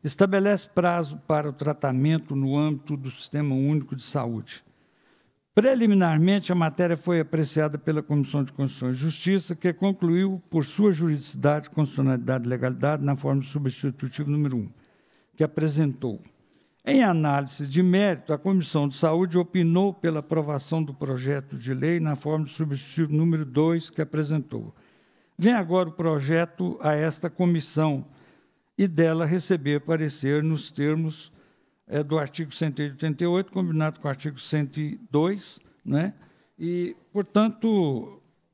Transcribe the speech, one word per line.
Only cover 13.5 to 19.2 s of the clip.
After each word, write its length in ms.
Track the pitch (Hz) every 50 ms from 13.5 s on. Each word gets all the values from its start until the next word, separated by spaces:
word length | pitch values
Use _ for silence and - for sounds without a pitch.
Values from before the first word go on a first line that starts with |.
| - 147 139 131 123 - - 139 123 - - 127 - - 147 143
número 260 | 147 151 147 139 127
um, 140 | 120 104 - - _ _ _ _ _ _ _ _ _ _ _ _
que 60 | -
apresentou. 800 | 156 151 - - 156 156 143 156 156 143 123 - 135 123 101 - - - _ _ _ _ _ _ _ _ _ _ _
Em 160 | - 277 269
análise 640 | 247 196 170 160 156 147 139 143 143 131 - - 147
de 160 | 139 135 170
mérito, 500 | 185 180 180 190 208 202 170 135 - -
a 60 | 151 147
Comissão 500 | - 190 196 185 160 - - 156 143 143
de 80 | 135
Saúde 400 | - - 160 156 170